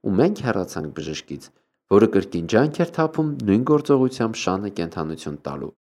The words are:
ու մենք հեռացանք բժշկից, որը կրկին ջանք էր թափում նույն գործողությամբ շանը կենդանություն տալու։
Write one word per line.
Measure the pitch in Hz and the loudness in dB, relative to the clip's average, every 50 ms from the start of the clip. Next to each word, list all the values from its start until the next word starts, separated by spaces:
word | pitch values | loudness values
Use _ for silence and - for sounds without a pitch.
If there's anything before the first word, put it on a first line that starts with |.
| - | -2
ու | 107 | 0
մենք | 95 95 139 190 208 - | 2 2 2 2 2 -2
հեռացանք | 143 127 104 101 90 - - - 76 73 | -4 -2 -2 -2 -4 -4 -6 -8 -8 -8
բժշկից, | 65 - 76 80 78 - - _ 71 67 - - _ _ _ _ _ _ _ _ | -10 -10 -8 -8 -10 -10 -10 _ -14 -14 -14 -20 _ _ _ _ _ _ _ _
որը | 98 104 110 107 | 6 6 6 6
կրկին | - 98 90 - - 85 85 | 4 0 0 0 -6 -6 -4
ջանք | 85 110 110 139 151 147 - | 2 2 2 2 2 0 -2
էր | 170 170 | -4 -2
թափում | - - 160 156 160 - 156 151 143 135 | 0 -2 -2 -2 0 -2 -2 -2 -2 -2
նույն | 117 101 98 110 127 | 2 2 2 2 4
գործողությամբ | 139 151 147 143 - 143 131 131 127 127 - 120 113 107 | 2 2 2 4 2 4 4 4 0 0 -2 -4 -4 -4
շանը | - - 95 92 95 104 101 | -4 -4 -2 -2 -2 -4 -6
կենդանություն | 98 - 87 80 - 85 80 78 80 78 - 78 73 71 | -6 -6 -6 -6 -6 -8 -6 -6 -8 -8 -10 -12 -12 -10
տալու։ | _ 73 71 71 - 80 _ _ _ | _ -12 -10 -10 -12 -12 _ _ _